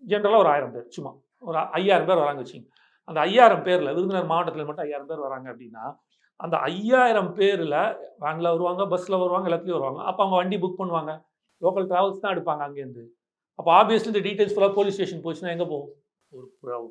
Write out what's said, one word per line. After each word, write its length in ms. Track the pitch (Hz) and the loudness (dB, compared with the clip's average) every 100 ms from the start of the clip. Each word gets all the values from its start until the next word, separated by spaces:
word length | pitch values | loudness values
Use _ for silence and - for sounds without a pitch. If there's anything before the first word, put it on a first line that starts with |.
ஜென்ரலா 360 | 240 208 202 220 | -4 0 4 6
ஒரு 100 | 170 | 6
ஆயிரம் 240 | 147 127 | 4 -2
பேர், 140 | 117 - | -8 -12
சும்மா 220 | - 139 - _ _ | -14 -14 -16 _ _
ஒரு 200 | 214 160 - | -6 -4 -2
ஐயாயிரம் 340 | 165 190 180 160 | -2 2 2 4
பேர் 100 | 175 | 2
வராங்க 240 | 147 143 | 2 -2
வச்சுக்கோங்க. 300 | 120 127 - _ _ _ - | -10 -16 -20 _ _ _ -6
அந்த 120 | 156 | -2
ஐயாயிரம் 440 | 170 226 233 175 | 2 8 8 8
பேர்ல, 240 | 185 180 143 | 2 0 0
விருதுநகர் 400 | 160 190 190 165 | -2 -2 -2 -2
மாவட்டத்துல 360 | 165 165 156 | -2 -2 -6
மட்டும் 200 | 147 151 | -8 -8
ஐயாயிரம் 220 | 151 143 139 | -8 -8 -10
பேர் 120 | 156 | -10
வராங்க 280 | 135 131 131 | -8 -10 -12
அப்படின்னா, 360 | 120 117 113 123 143 _ _ _ _ | -16 -18 -14 -14 -14 _ _ _ _
அந்த 160 | 170 165 139 | -4 -2 -2
ஐயாயிரம் 720 | 180 214 254 247 220 180 214 | -4 2 4 6 4 0 2
பேர்ல 400 | 196 190 160 143 156 - - - | 2 2 0 0 0 -4 -14 -8
வேன்ல 260 | 151 160 170 | -6 -2 0
வருவாங்க, 360 | 170 175 180 | 0 0 -2
பஸ்ல 340 | 196 180 180 190 | -2 -2 -2 -2
வருவாங்க, 280 | 180 185 185 | 0 0 0
எல்லாத்துலயும் 300 | 170 180 160 | -4 -2 -4
வருவாங்க. 240 | 135 147 | -4 -4
அப்ப 160 | 185 190 | -6 -2
அவங்க 180 | 190 185 | 2 2
வண்டி 200 | 185 196 | 0 -4
புக் 220 | 185 180 | -4 -6
பண்ணுவாங்க, 340 | 185 165 151 160 _ _ _ _ | -4 -4 -6 -12 _ _ _ _
லோக்கல் 240 | 175 196 185 | -2 0 0
டிராவல்ஸ் 340 | 180 196 190 | 0 0 -2
தான் 140 | 202 | -4
எடுப்பாங்க 280 | 180 170 151 | -4 -4 -6
அங்கேருந்து. 400 | 143 143 131 120 117 _ _ _ _ - | -6 -10 -14 -16 -20 _ _ _ _ -4
அப்ப 100 | 165 | 6
obviously 320 | 175 214 220 220 | 6 6 2 0
இந்த 120 | 208 | -2
டீட்டெயில்ஸ் 360 | 190 202 202 | -2 0 0
ஃபுல்லா 180 | 202 196 | 4 2
போலீஸ் 220 | 202 202 | 2 0
ஸ்டேஷன் 280 | 190 175 165 | -2 -6 -6
போச்சுன்னா 280 | 165 156 180 | -8 -8 -8
எங்க 160 | 170 160 | -4 -4
போகும்? 260 | 147 143 - _ _ _ | -6 -10 -20 _ _ _
ஒரு 120 | 127 127 _ 131 120 117 | -20 -20 _ -10 -10 -12